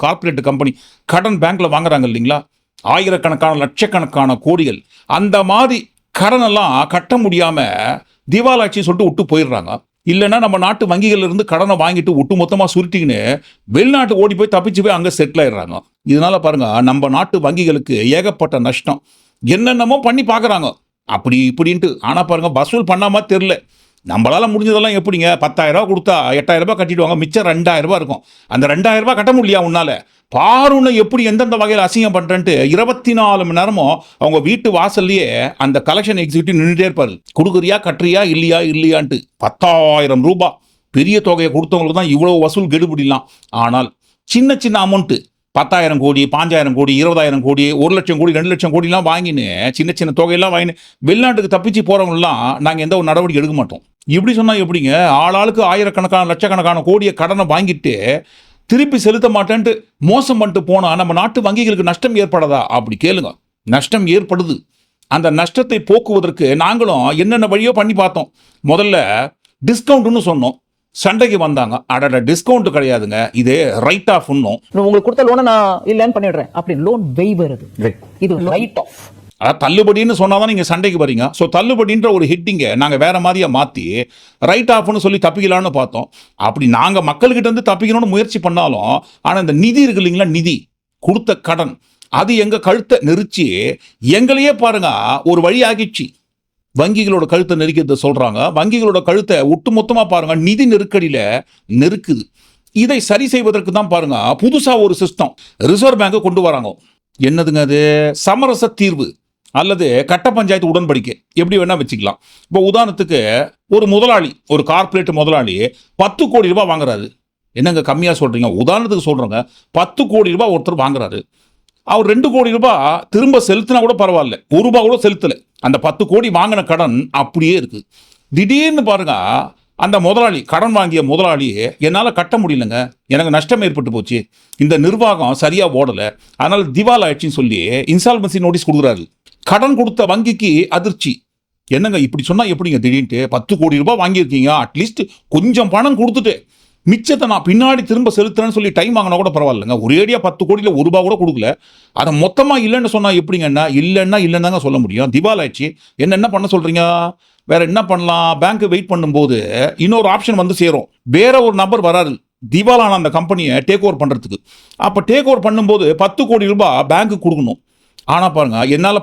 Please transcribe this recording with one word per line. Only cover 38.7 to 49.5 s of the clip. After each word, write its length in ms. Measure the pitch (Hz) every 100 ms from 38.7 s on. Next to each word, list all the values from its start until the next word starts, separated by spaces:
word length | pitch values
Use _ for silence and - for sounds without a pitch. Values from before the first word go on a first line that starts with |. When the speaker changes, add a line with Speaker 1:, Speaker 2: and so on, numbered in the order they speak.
Speaker 1:
இல்லையான்ட்டு. 460 | 156 160 156 143 131 - -
பத்தாயிரம் 800 | 110 - 180 165 156 151 143 131 131
ரூபாய் 280 | 180 175 - _ _ _
பெரிய 260 | - 165 208 202
தொகையை 220 | 170 160 139
கொடுத்தவங்களுக்கு 440 | 160 180 160 165
தான் 120 | 175
இவ்வளவு 300 | 143 175 175
வசூல் 280 | 156 175 185
கெடுபிடிலாம். 520 | 156 170 151 139 131 - _ - 117
ஆனால் 260 | 117 127 120 _ _ _ -
சின்ன 300 | 240 269 269 240
சின்ன 140 | 208 190
அமௌண்ட், 300 | 196 156 - - _ _ -
பத்தாயிரம் 460 | - 185 160 151 139
கோடி, 180 | 139 139 147
பாஞ்சாயிரம் 420 | 165 160 143 127
கோடி, 880 | 143 139 165 165 151 139 127 143 143 147
ஒரு 100 | 156 190
லட்சம் 220 | - 160
கோடி, 120 | 170 156
ரெண்டு 120 | 175
லட்சம் 200 | 185 175 160
கோடிலாம் 320 | 170 185 175
வாங்கின்னு 380 | 170 175 147 104